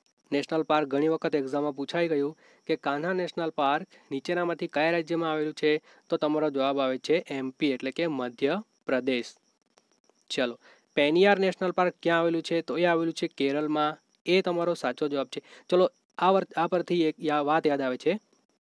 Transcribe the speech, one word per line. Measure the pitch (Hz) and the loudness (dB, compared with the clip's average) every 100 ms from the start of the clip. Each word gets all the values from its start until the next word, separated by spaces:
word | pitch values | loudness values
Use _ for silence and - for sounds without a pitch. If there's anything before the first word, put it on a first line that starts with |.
| _ _ - | _ _ -6
નેશનલ | 143 135 160 | -4 -2 -2
પાર્ક | 151 151 147 | 0 0 2
ઘણી | 139 151 | 0 2
વખત | 160 165 156 | 0 0 -2
એક્ઝામમાં | 135 143 147 139 | -2 -2 -2 -4
પૂછાઈ | 139 170 170 | -4 -2 0
ગયું | 151 143 156 _ _ - | 0 -2 -4 _ _ -6
કે | 160 | -4
કાન્હા | 147 143 170 | -2 -4 -2
નેશનલ | 185 175 - 165 | -4 -4 -4 -6
પાર્ક | - 139 147 190 - - | -2 0 0 -4 -18 -10
નીચેનામાંથી | 135 - 175 175 170 170 | -8 -4 -2 -2 -4 -4
કયા | - 160 | 0 0
રાજ્યમાં | 170 156 165 165 | 0 -2 -2 -2
આવેલું | 156 151 | -2 -4
છે? | 151 151 151 - - - | -2 0 0 -2 -20 -6
તો | 165 | -2
તમારો | 151 151 156 | 0 0 0
જવાબ | 139 135 139 | 0 0 0
આવે | 131 131 | 0 -2
છે | - 156 - | 0 0 0
એમ | 139 131 | -6 -8
પી | - 151 | -2 -2
એટલે | 127 135 | -2 -4
કે | 131 165 | -2 -2
મધ્યપ્રદેશ. | 139 123 123 139 180 220 _ - 131 127 123 117 - _ _ _ _ _ _ _ _ - | -2 -6 -2 -2 -2 -6 _ -4 -2 0 -2 -4 -12 _ _ _ _ _ _ _ _ -8
ચલો, | - 123 113 - - _ - | -2 -2 -4 -16 -20 _ 0
પેનિયાર | 147 165 196 196 | 4 6 6 6
નેશનલ | 190 175 185 | 2 0 -2
પાર્ક | 175 180 - | 0 0 0
ક્યાં | 170 170 | 0 2
આવેલું | 170 165 | 2 0
છે? | 156 165 | -2 -4
તો | 160 135 | -2 0
એ | 175 | 2
આવેલું | 170 165 | 2 0
છે | 160 170 | -4 -6
કેરળમાં. | - 139 143 151 151 151 156 _ _ - | -2 -2 0 -2 0 -2 -4 _ _ 0
એ | 185 | 2
તમારો | 185 170 170 | 2 0 0
સાચો | 165 131 123 151 | 0 -2 -2 -2
જવાબ | 143 135 | -2 -4
છે. | - - - - | -8 -14 -16 0
ચલો, | 180 185 - _ - | 2 2 0 _ 0
આ | 180 | 2
વર-, | 190 - - | 4 2 -2
આ | 165 | 0
પરથી | 180 170 180 | 0 0 0
એક | 156 - | 0 -2
યા-, | 160 147 | -2 -2
વાત | 143 160 156 | 2 2 2
યાદ | 143 | 0
આવે | 135 127 | -2 -2
છે | 151 202 _ _ _ _ | 0 -2 _ _ _ _